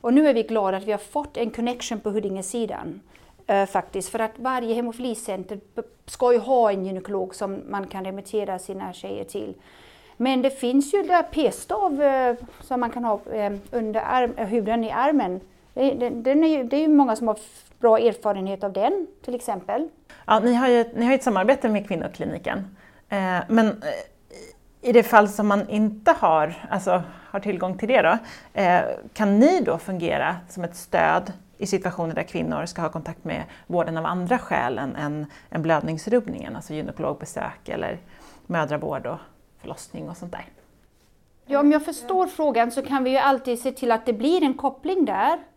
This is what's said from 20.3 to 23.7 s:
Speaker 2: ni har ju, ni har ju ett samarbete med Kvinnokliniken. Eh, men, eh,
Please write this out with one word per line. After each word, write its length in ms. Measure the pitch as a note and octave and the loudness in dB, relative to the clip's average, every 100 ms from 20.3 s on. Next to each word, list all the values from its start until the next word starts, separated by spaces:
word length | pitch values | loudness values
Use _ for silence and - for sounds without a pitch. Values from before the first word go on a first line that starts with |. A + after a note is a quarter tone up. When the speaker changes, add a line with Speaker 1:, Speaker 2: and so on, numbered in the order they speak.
| A3 | 2
Speaker 2:
ni 140 | A3+ | 4
har 140 | A#3+ B3+ | 2 4
ju, 160 | A#3+ A#3 | 4 2
ni 100 | - | 0
har 80 | A#3+ | 2
ju 40 | C4 | 2
ett 60 | |
samarbete 460 | C4 G3 G3 C#4 A#3+ | 2 0 2 2 2
med 200 | G#3 G3+ | 0 -2
Kvinnokliniken. 880 | E3+ - - E3 - F3 - F#3+ - - - _ | -6 -6 -6 -8 -6 -6 -6 -8 -16 -20 -20 _
Eh, 300 | G3+ F#3 F3+ - | -4 -2 -2 2
men, 180 | A3 | 2
eh, 80 | A3 | 2